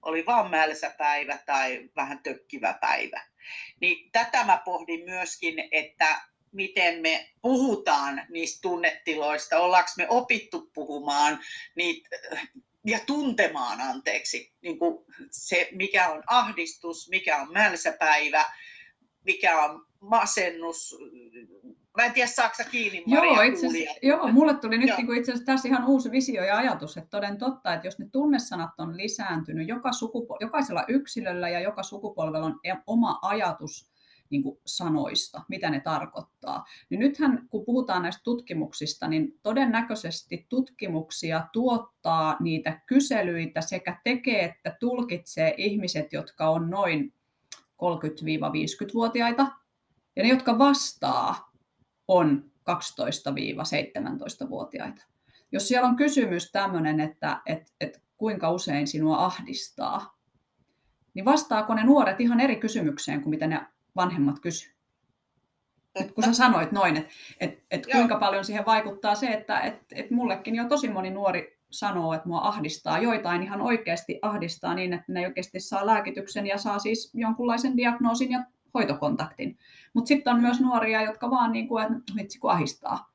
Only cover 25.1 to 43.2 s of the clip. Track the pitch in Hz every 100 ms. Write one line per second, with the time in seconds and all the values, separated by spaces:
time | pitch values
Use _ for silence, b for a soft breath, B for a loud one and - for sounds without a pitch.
25.1 | 240 240 240 - 262 254 254 247 269 240
26.1 | 254 262 220 185 208 254 185 151 - 165
27.1 | 208 202 208 247 269 - 165 175 - -
28.1 | 262 302 269 - 175 165 - 165 170 208
29.1 | - 196 165 160 156 160 240 247 240 226
30.1 | 233 233 - 220 302 277 170 - 262 277
31.1 | - 190 180 175 175 190 208 190 202 208
32.1 | - 156 156 160 147 170 185 - 226 220
33.1 | - 190 214 185 156 151 - _ b b
34.1 | b _ 143 135 - - - 170 156 135
35.1 | - - 156 - 185 165 139 - 151 160
36.1 | - - _ - - - B B 180 269
37.1 | 285 294 247 - 214 208 247 254 185 170
38.1 | 180 - 240 - 165 156 - 151 - 160
39.1 | 160 156 - 208 226 262 226 233 220 170
40.1 | 170 - 175 _ 247 262 - - 160 160
41.1 | - 165 160 160 220 254 233 233 _ 165
42.1 | 160 156 156 170 160 156 156 - 262 277
43.1 | 226